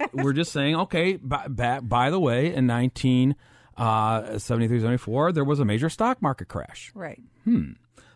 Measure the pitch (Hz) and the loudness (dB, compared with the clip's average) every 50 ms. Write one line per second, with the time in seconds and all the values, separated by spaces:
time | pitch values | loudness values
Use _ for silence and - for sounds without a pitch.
0 | - - - 135 135 139 135 151 170 - - 143 139 147 160 165 190 - - 160 | -6 -6 -4 -2 0 0 0 0 -2 -2 -2 -2 0 0 0 0 -2 -2 0 0
1 | 175 190 190 - 131 127 143 143 - 143 127 117 120 120 127 139 123 107 117 120 | 0 0 -2 -2 -4 -6 -6 -6 -6 -6 -6 -2 -2 -2 -2 -2 -4 -2 0 2
2 | 127 143 175 190 170 127 117 123 147 175 - 135 127 123 117 120 123 127 - - | 2 2 2 2 2 2 2 2 2 0 2 2 2 2 2 2 0 0 -2 0
3 | - 131 127 127 127 139 139 - _ _ - - _ _ - - 117 113 110 110 | 0 2 4 4 4 2 2 -2 _ _ -20 -20 _ _ -8 -2 0 0 2 2
4 | 110 110 113 110 110 - 110 104 - - 117 117 117 110 120 117 110 120 123 123 | 2 2 0 0 -2 -4 -8 -8 -4 -2 0 0 2 2 2 2 2 0 0 -2
5 | - 110 113 135 156 180 170 156 139 139 151 143 131 104 104 113 147 160 - - | -2 -2 -2 0 0 2 2 0 0 0 2 2 2 2 2 0 0 -2 -2 0
6 | 220 247 254 - 190 139 127 - 87 - - 85 - - - - - - - 202 | -2 -2 0 0 -2 -2 -2 -4 -8 -10 -8 -10 -10 -10 -14 -20 -20 -20 -16 -14
7 | 175 147 - - - - _ _ - 220 240 - 73 65 - _ _ _ _ - | -14 -14 -14 -16 -20 -20 _ _ -2 0 2 2 0 -2 -10 _ _ _ _ -20
8 | - _ _ | -20 _ _